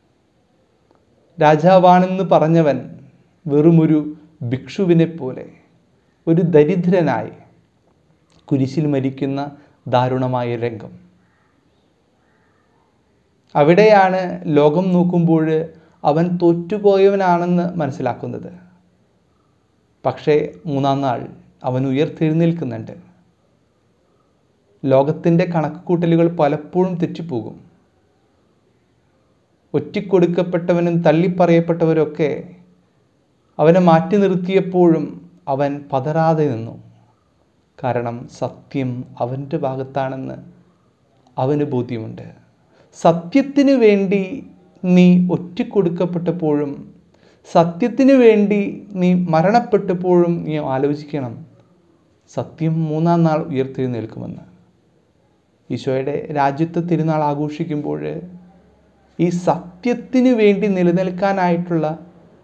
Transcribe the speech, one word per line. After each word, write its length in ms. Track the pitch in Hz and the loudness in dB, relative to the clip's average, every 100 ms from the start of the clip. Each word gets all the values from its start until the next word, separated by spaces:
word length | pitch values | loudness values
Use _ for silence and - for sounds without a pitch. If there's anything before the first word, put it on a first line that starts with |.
| _ _ _ _ _ _ _ _ _ _ _ _ _ 165 | _ _ _ _ _ _ _ _ _ _ _ _ _ 0
രാജാവാണെന്ന് 920 | 151 156 175 185 180 180 185 185 180 | 2 4 6 6 8 6 4 -2 0
പറഞ്ഞവൻ 480 | 165 156 165 151 127 - - - _ _ _ 156 | 2 4 4 2 0 -6 -20 -20 _ _ _ -2
വെറുമൊരു 540 | 147 160 165 156 151 151 - - - 117 | 2 6 6 4 2 -2 -10 -18 -10 -6
ഭിക്ഷുവിനെ 640 | 131 - - 180 170 156 | -6 -6 -2 2 2 2
പോലെ, 360 | - 127 - - - _ _ _ _ _ _ 165 | -2 -12 -12 -16 -20 _ _ _ _ _ _ -2
ഒരു 140 | 165 165 | 0 4
ദരിദ്രനായി 840 | 147 151 185 175 185 147 113 110 - _ _ _ _ _ _ _ _ _ _ - | 4 4 2 0 2 0 -2 -6 -14 _ _ _ _ _ _ _ _ _ _ -4
കുരിശിൽ 380 | 135 131 160 151 | -2 -2 -2 -2
മരിക്കുന്ന 520 | 139 135 131 139 139 143 - _ _ 123 | -2 -4 -4 -6 -6 -8 -14 _ _ -2
ദാരുണമായ 640 | 123 127 127 127 123 120 117 | 0 0 -2 -2 -2 -4 -4
രംഗം. 340 | 117 110 120 - _ _ _ _ _ _ _ _ _ _ _ _ _ _ _ _ _ _ _ _ _ _ _ _ _ 156 | -6 -8 -16 -20 _ _ _ _ _ _ _ _ _ _ _ _ _ _ _ _ _ _ _ _ _ _ _ _ _ 2
അവിടെയാണ് 680 | 147 180 214 202 185 185 180 - 165 | 4 6 6 6 4 0 -4 -8 -2
ലോകം 360 | 147 151 160 190 | 2 2 2 0
നോക്കുമ്പോൾ 580 | 175 175 175 165 160 156 156 160 - _ _ | 2 2 2 2 2 0 -2 -4 -12 _ _
അവൻ 220 | - 151 180 175 | -2 0 0 0
തോറ്റുപോയവനാണെന്ന് 1300 | 170 170 170 208 202 196 196 202 185 175 175 180 175 175 | 2 0 -2 0 2 4 4 2 2 0 0 0 -2 -4
മനസ്സിലാക്കുന്നത്. 760 | 139 131 127 - 127 117 - - - _ _ _ _ _ _ _ _ _ _ _ _ _ | -6 -4 -6 -6 -10 -12 -14 -20 -20 _ _ _ _ _ _ _ _ _ _ _ _ _
പക്ഷേ 320 | 131 - 156 151 - - | -6 -4 0 0 -2 -8
മൂന്നാം 360 | 165 135 139 139 | -6 -2 -2 -2
നാൾ 180 | 135 120 - - _ _ | -2 -4 -8 -18 _ _
അവൻ 180 | 131 127 135 | -6 -4 -2
ഉയർത്തെഴുന്നേൽക്കുന്നുണ്ട്. 1040 | 131 156 - 156 160 170 170 131 113 - - - _ _ _ _ _ _ _ _ _ _ _ _ _ _ _ _ _ | -2 -2 -2 -2 2 0 -2 -6 -10 -14 -18 -20 _ _ _ _ _ _ _ _ _ _ _ _ _ _ _ _ _
ലോകത്തിൻ്റെ 640 | 135 131 143 160 175 170 175 | 0 2 2 0 0 2 0
കണക്കുകൂട്ടലുകൾ 800 | 170 147 - - 175 170 165 170 | -2 -4 -6 -2 0 2 2 2
പലപ്പോഴും 600 | 175 143 151 - 180 185 170 | 0 0 -2 -4 -2 -2 -2
തെറ്റിപ്പോകും. 580 | 156 - 165 120 120 - - _ _ _ _ _ _ _ _ _ _ _ _ _ _ _ _ _ _ _ _ | -6 -6 -8 -8 -10 -16 -20 _ _ _ _ _ _ _ _ _ _ _ _ _ _ _ _ _ _ _ _
ഒറ്റിക്കൊടുക്കപ്പെട്ടവനും 1200 | 151 - 208 202 185 175 175 175 175 175 175 175 170 | -6 -4 -8 -2 2 2 0 -2 -2 -2 0 0 0
തള്ളിപ്പറയപ്പെട്ടവരൊക്കെ 1300 | 165 160 185 180 175 170 170 165 160 156 151 - 143 - - - _ _ _ _ _ _ _ _ _ - | 2 2 2 2 2 2 2 0 0 0 -2 -2 -4 -4 -12 -20 _ _ _ _ _ _ _ _ _ 0
അവനെ 220 | 156 185 | 2 4
മാറ്റി 340 | 175 160 180 208 | 6 4 2 0
നിർത്തിയപ്പോഴും 880 | 190 185 180 190 - 180 175 160 - - - _ - | 2 0 0 0 0 2 4 2 -2 -12 -20 _ -6
അവൻ 240 | 135 143 143 143 | -2 -2 -4 -6
പതറാതെ 580 | 135 143 160 160 156 147 | -4 -2 0 0 2 0
നിന്നു. 280 | 113 117 117 - _ _ _ _ _ _ _ _ _ | -4 -10 -14 -20 _ _ _ _ _ _ _ _ _
കാരണം 380 | 127 120 117 117 151 | -4 -4 -6 -10 -14
സത്യം 560 | - 123 - - 139 127 123 - - | -10 -10 -10 -10 -6 -4 -6 -10 -8
അവൻ്റെ 400 | 120 135 135 165 | -6 -6 -6 -6
ഭാഗത്താണെന്ന് 800 | 135 131 131 139 131 135 131 131 - - _ _ _ _ _ _ _ - | -4 -6 -8 -6 -6 -8 -12 -14 -18 -20 _ _ _ _ _ _ _ -4
അവന് 280 | 131 147 143 | -2 -2 -2
ബോധ്യമുണ്ട്. 600 | 127 120 117 113 117 113 - _ _ _ _ _ - | -4 -4 -8 -10 -14 -18 -20 _ _ _ _ _ -2
സത്യത്തിന് 760 | 175 170 175 277 277 285 269 262 | 0 0 0 0 0 2 2 4
വേണ്ടി 460 | 220 202 190 196 185 - - - _ _ | 4 4 2 -2 -2 -10 -16 -20 _ _
നീ 240 | 180 180 180 180 180 | 2 6 6 6 2
ഒറ്റിക്കൊടുക്കപ്പെട്ടപ്പോഴും, 1400 | 165 - - 247 202 175 170 175 175 170 170 156 147 143 139 - - _ _ _ _ - | -2 -4 -8 -4 0 0 -2 -4 -4 -6 -4 -2 -2 -4 -10 -18 -20 _ _ _ _ -2
സത്യത്തിന് 680 | 180 170 175 240 240 262 262 | 2 2 0 -2 2 4 6
വേണ്ടി 420 | 233 214 202 208 196 - - | 6 6 2 0 -2 -8 -10
നീ 160 | 185 180 180 170 | -2 2 2 2
മരണപ്പെട്ടപ്പോഴും 1040 | 156 185 240 233 202 202 180 180 175 175 170 | 0 2 2 2 -2 -2 -4 2 2 2 -2
നീ 120 | 160 151 135 | -4 -6 -4
ആലോചിക്കണം, 640 | 135 143 147 151 151 123 113 - _ _ _ _ _ _ _ _ | -2 -2 -4 -8 -8 -8 -12 -20 _ _ _ _ _ _ _ _
സത്യം 420 | - 170 - 160 160 | -10 -10 -6 -4 -2
മൂന്നാം 360 | 156 156 165 170 | -2 0 0 2
നാൾ 160 | 165 156 - | 2 0 -2
ഉയർത്തെഴുന്നേൽക്കുമെന്ന്. 1000 | 131 131 135 127 117 110 120 120 - - _ _ _ _ _ _ _ _ _ _ _ - | -4 -4 -4 -6 -6 -10 -12 -14 -14 -20 _ _ _ _ _ _ _ _ _ _ _ -12
ഈശോയുടെ 460 | 123 135 131 139 143 - | -8 -4 -4 -4 -6 -6
രാജ്യത്തെ 480 | 147 139 143 165 170 | -2 -2 -2 -4 -4
തിരുനാൾ 400 | 170 156 160 156 | -2 -2 0 -2
ആഘോഷിക്കുമ്പോൾ 800 | 147 147 151 151 156 147 147 151 151 156 180 - - _ _ _ _ _ _ - | -2 -4 -6 -6 -6 -6 -6 -6 -8 -10 -14 -20 -20 _ _ _ _ _ _ -2
ഈ 80 | 175 175 | -2 0
സത്യത്തിന് 920 | 170 147 - - 240 240 - 254 254 | -2 -4 -6 -8 -4 -4 -2 0 2
വേണ്ടി 360 | 226 208 196 208 | 4 2 2 0
നിലനിൽക്കാനായിട്ടുള്ള 1160 | 185 180 180 185 180 196 190 180 170 175 165 151 165 - - _ _ | 2 2 2 -2 -2 -2 0 0 0 -2 -2 -2 -6 -14 -20 _ _